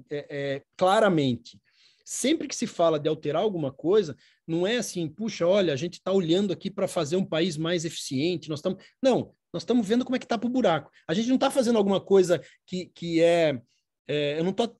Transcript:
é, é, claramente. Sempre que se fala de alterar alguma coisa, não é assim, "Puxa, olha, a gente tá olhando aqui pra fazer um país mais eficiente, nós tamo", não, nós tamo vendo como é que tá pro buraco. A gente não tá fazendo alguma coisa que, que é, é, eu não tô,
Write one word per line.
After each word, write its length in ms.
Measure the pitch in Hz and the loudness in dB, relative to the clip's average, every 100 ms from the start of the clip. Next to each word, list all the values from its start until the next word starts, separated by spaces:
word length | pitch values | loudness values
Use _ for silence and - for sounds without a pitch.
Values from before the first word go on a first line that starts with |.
| 127 | -10
é, 180 | 147 - | -10 -8
é, 320 | 143 139 139 - - | -8 -6 -6 -10 0
claramente. 840 | 180 214 214 160 135 120 - - _ _ _ _ | 2 4 4 4 2 0 -6 -20 _ _ _ _
Sempre 420 | - - 254 320 294 | -12 -2 0 0 -4
que 80 | |
se 120 | - 233 | -8 -6
fala 340 | - 165 156 | 0 2 2
de 80 | 151 | -2
alterar 340 | 156 147 151 | -4 -4 -2
alguma 300 | 214 175 139 | -2 -2 -6
coisa, 440 | - 156 214 165 123 _ _ - | -4 0 2 0 -6 _ _ -6
não 200 | 165 185 | -2 0
é 100 | 240 | -2
assim, 320 | 202 180 160 | -4 -6 -8
"Puxa, 380 | 156 220 - 175 | -6 -8 -2 2
olha, 260 | 208 180 | 2 2
a 40 | 135 | -2
gente 240 | 170 - | -6 -8
tá 100 | - | -2
olhando 400 | 196 160 175 208 | 0 2 2 0
aqui 180 | 160 190 | -4 -8
pra 160 | - 190 | -4 -4
fazer 300 | 180 147 180 | -2 -2 -2
um 80 | |
país 320 | 190 160 180 151 | 0 -2 -2 -2
mais 280 | 160 180 | -2 -2
eficiente, 640 | 160 - - 131 165 175 - | -4 -8 -6 -2 -2 -2 -6
nós 120 | 147 | -6
tamo", 160 | 185 190 - _ | -6 -6 -10 _
não, 320 | 262 202 110 _ _ | 2 2 -2 _ _
nós 120 | 175 | -8
tamo 180 | - 240 | 0 0
vendo 220 | 190 240 | 2 0
como 120 | - 247 | 0 -4
é 20 | |
que 80 | - | -4
tá 120 | 233 | -4
pro 100 | 240 | -2
buraco. 420 | 254 214 156 - _ - | 0 2 2 -2 _ -4
A 60 | |
gente 160 | 175 226 | -2 0
não 80 | 262 | 2
tá 140 | 277 | 2
fazendo 260 | 285 233 233 | 2 2 2
alguma 240 | 196 190 | 2 0
coisa 400 | - 196 175 165 - _ | 4 4 4 0 -4 _
que, 220 | _ 185 175 | _ -10 -10
que 340 | - 170 165 | -10 -2 4
é, 400 | 170 170 160 127 - _ _ _ - | 4 6 2 0 -8 _ _ _ -6
é, 300 | 147 147 151 | -4 -2 -2
eu 60 | |
não 80 | 175 | -2
tô, 240 | 190 233 | -2 -4